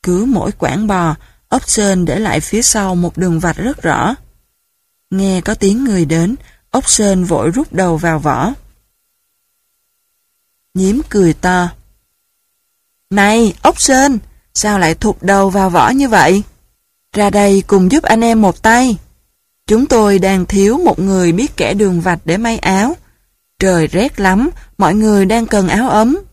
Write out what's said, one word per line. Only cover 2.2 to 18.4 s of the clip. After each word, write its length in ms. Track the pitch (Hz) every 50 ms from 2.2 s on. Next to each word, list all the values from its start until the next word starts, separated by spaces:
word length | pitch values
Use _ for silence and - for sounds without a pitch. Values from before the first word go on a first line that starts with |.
| 220 190 117 156
phía 220 | 156 - - 214
sau 340 | 240 - - 220 196 190 185
một 220 | 175 175 170 -
đường 220 | - 185 180 165 160
vạch 180 | 175 170 160
rất 240 | - 190 247 294 -
rõ. 340 | - 165 147 - 127 190 254 - - _ _ _ _ _ _ _ _ _ _ _ _ _ _ _ _ _
Nghe 320 | 190 190 196 196 185 185
có 140 | 175 - 220
tiếng 280 | - 208 196 202 240 277
người 220 | 254 202 180 165
đến, 300 | 143 160 165 165 190 254 - - _ _ _ _ _
ốc 180 | - 175 170 -
sên 340 | - - 214 202 196 185 180
vội 280 | 170 170 127 107 160
rút 220 | 175 247 311 - -
đầu 240 | 165 190 180 165
vào 220 | 151 165 170 160 151
vỏ. 340 | - 156 131 120 143 214 277 - - _ _ _ _ _ _ _ _ _ _ _ _ _ _ _ _ _ _ _ _ _ _ _ _ _ _ _ _ _ _ _ _ _ _ _ _ _ _ _ _ _ _
Nhiễm 220 | 185 190 190 214 277 302 -
cười 240 | - 208 185 165 151
to. 360 | - - 180 180 180 180 175 - - _ _ _ _ _ _ _ _ _ _ _ _ _ _ _ _ _ _ _ _ _ _ _ _ _ _
"Này, 460 | 196 202 196 208 214 233 233 208 - -
ốc 200 | - 285 - -
sên, 380 | - - 262 262 269 285 269 208 - - _ _ _ _ _
sao 260 | - - 214 208 196
lại 160 | 180 156 165
thụt 220 | - - 214 196 -
đầu 280 | - 180 196 196 196 196
vào 200 | 185 202 190 185
vỏ 200 | 175 175 117 -
như 200 | 247 269 277 254
vậy? 340 | 220 190 139 151 185 202 214 - _ _ _ _ _ _ _ _ _ _ _ _ -
Ra 160 | 202 - 202
đây 340 | 196 202 202 202 196 196 190
cùng 240 | - 202 196 185 185
giúp 120 | 269 311 -
anh 180 | - 226 220
em 200 | 233 233 226 220